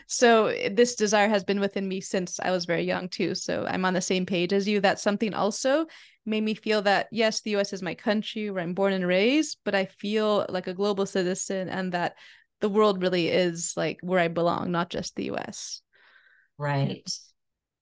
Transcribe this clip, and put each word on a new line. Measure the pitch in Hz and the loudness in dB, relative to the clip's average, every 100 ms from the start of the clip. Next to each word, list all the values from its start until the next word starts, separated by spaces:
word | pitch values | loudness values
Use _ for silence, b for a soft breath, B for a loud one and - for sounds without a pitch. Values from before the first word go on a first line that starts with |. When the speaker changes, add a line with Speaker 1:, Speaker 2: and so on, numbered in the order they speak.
| - | -8
Speaker 1:
So, | - 233 226 190 | 2 6 6 4
eh, | - - | 2 0
this | 196 240 - | 4 2 2
desire | 214 214 208 | 2 4 4
has | 208 | 2
been | 185 202 | 2 0
within | 196 202 190 | 0 -2 -4
me | 185 | -4
since | - 196 180 - | -4 -4 -4 -4
I | - | -2
was | 185 175 | -2 0
very | 165 | -2
young | 180 180 185 | 0 -2 -4
too. | - 170 | -4 -4
So | 170 - - - | -4 -4 -4 -2
I'm | 185 185 | -2 0
on | 180 | 0
the | |
same | - 185 180 | 0 0 0
page | 180 175 | -2 0
as | 202 202 | 0 0
you. | 208 | 2
That's | 190 - | 2 2
something | 208 202 220 | 0 0 -2
also | - 196 - 262 294 320 B B B 214 | 0 -2 0 0 0 0 B B B -6
made | 214 | -2
me | 214 | -2
feel | 220 220 214 | -2 0 2
that, | 202 190 - | 4 2 2
yes, | 214 220 214 | 0 0 0
the | 220 | -2
U | 202 | 0
S | 202 | 0
is | 190 | -4
my | 185 - | -6 -4
country | - 214 - 220 208 | 0 0 -2 -6 -6
where | 190 | -4
I'm | 170 185 | -4 0
born | 196 | 2
and | 190 180 | 2 2
raised, | 185 220 302 302 - 208 | 2 4 2 0 -6 -2
but | |
I | 196 190 | -2 -2
feel | - 202 214 214 208 - | -6 -4 0 2 2 0
like | 185 185 | -4 -6
a | 180 | -2
global | 202 196 185 | 0 0 -2
citizen | 196 180 190 - 190 180 | 0 0 -2 -4 -6 -4
and | 185 185 | -4 -4
that | 175 170 B B B B _ | -2 -4 B B B B _
the | 214 | 0
world | 202 214 185 | 4 4 4
really | 180 175 165 | 2 2 2
is, | 175 180 170 - - | 2 2 -2 -6 -4
like, | 160 - | -4 -4
where | 180 185 | 0 2
I | 170 | 2
belong, | 170 170 - 180 | 0 0 0 -2
not | 170 175 | -2 -2
just | - - - | -6 -8 -6
the | - | -6
U | - | -6
S. | - - - - _ b b b b b b - | -8 -10 -12 -14 _ b b b b b b -8
Speaker 2:
Right. | 143 139 139 - - - - _ _ _ _ _ | -4 0 -2 -4 -8 -12 -14 _ _ _ _ _